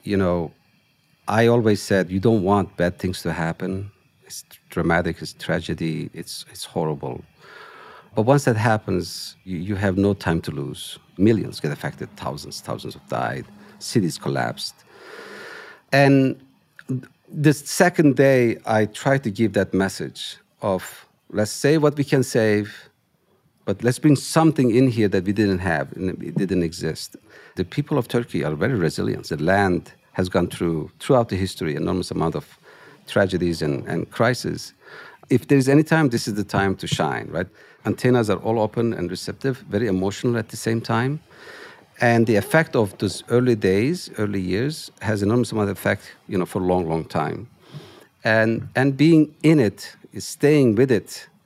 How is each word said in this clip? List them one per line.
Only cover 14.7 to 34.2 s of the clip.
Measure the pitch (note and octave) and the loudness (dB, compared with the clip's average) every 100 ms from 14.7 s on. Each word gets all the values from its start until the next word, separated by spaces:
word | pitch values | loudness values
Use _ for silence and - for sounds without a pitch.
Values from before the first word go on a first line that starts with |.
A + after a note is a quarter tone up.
| - _ - - - - - - - - - _ | -14 _ -20 -20 -20 -18 -18 -18 -18 -20 -20 _
And | C#3 C#3 C#3 C3 B2 - _ _ _ - B2+ - _ _ | 4 6 6 4 -2 -14 _ _ _ -8 -8 -8 _ _
the | D#3 D3 | 2 4
second | C#3+ - - F3 F3 D3+ B2 | 4 -2 2 2 6 4 6
day, | C3+ C3 A#2+ - - | 4 6 4 0 0
I | A2 G#2+ | 0 0
tried | - C#3 C3+ | -2 0 0
to | A#2 | -2
give | F#2+ A2+ | 0 0
that | G2+ F#2+ | 0 0
message | F#2+ F#2+ - D2 - - - _ _ | 0 -2 -4 -10 -10 -14 -14 _ _
of, | G#2+ F#2 - - - _ _ | -4 -4 -6 -18 -20 _ _
"Let's | G2 G#2+ | -4 -4
save | - C#3 D#3 | 0 2 4
what | D3 C#3+ | 4 2
we | C#3+ | 0
can | C#3+ | 0
save, | B2+ B2+ A2 G#2 G2+ - - _ _ _ _ _ _ _ - | 2 2 2 2 -2 -12 -20 _ _ _ _ _ _ _ -6
but | G2 | -2
let's | A#2 B2+ | -2 2
bring | D#3 C#3 | 4 2
something | - E3 D#3+ D3+ B2 | 2 2 4 4 2
in | A2+ C3 | 4 2
here | A2+ G#2 | 2 2
that | F#2+ F#2 | 2 0
we | |
didn't | G#2 G#2 F#2 | 0 2 2
have | F2 D#2+ C2+ - | 0 -2 -4 -6
and | F#2 E2+ | -6 -6
it | - E2+ | -6 -4
didn't | F#2+ F#2 | -2 0
exist." | E2+ E2+ E2+ C#2+ - - _ - - - | -2 -4 -6 -6 -12 -18 _ -20 -18 -8
The | F#2 | -6
people | - D3 D3 | -4 -2 -2
of | A#2+ | 0
Turkey | B2 A#2+ F2 C#2+ | -4 -2 -4 -4
are | D2+ | -2
very | F2+ B2 | -2 0
resilient. | D#2+ - F2+ - - | 0 0 -4 -4 -6
The | D#2+ | -4
land | D#2 G2 G2 F2+ - - _ | 2 2 2 0 -4 -20 _
has | - F#2 | -4 -2
gone | F#2 F2 | 0 -2
through, | - E2+ E2 D2+ _ | -2 -2 -2 -6 _
throughout | - C3 A#2 | 0 2 2
the | F#2+ | -2
history, | F#2+ - E2 D2 | -4 -4 -6 -4
enormous | F2 F2+ - | -2 -2 -4
amount | E2+ E2 E2 | -2 -2 -4
of | - _ _ - - - - | -10 _ _ -20 -20 -20 -4
tragedies | - G2 F#2 F2 D#2+ | 0 0 0 -2 -2
and, | D#2 C#2 - | -2 -4 -4
and | E2+ E2+ | -6 -6
crises. | - | -2